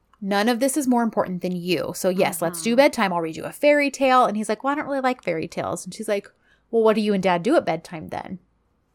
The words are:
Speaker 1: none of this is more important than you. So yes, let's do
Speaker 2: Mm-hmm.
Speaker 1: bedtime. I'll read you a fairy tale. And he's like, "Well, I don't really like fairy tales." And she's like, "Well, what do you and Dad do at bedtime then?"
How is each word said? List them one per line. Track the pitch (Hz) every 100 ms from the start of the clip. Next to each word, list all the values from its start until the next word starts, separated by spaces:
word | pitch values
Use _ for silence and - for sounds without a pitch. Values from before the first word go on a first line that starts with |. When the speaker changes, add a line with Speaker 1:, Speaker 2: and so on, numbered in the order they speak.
| _ _
Speaker 1:
none | 196 202 220
of | 233
this | 269 311
is | 262
more | 240
important | 226 214 - 180
than | 185 180
you. | 175 156 - 160
So | 185
yes, | 185 147 -
let's | 170 170
do | 226
Speaker 2:
Mm-hmm. | 240
Speaker 1:
bedtime. | 294 262 196
I'll | 175
read | 165 156
you |
a | 147
fairy | - 294 294 277
tale. | - 269 254 226
And | 208
he's | 208
like, | 262
"Well, | 269
I | 285
don't | 277
really | 277
like | 254 254
fairy | - 160 165
tales." | - 98 175 185
And |
she's | - 214
like, | 202 - _ _ _ _
"Well, | 233
what | 220 214
do |
you | 208
and | 196
Dad | 185 175
do | 185 330
at | -
bedtime | 165 - 160 -
then?" | - - 185 _ _ _ _ _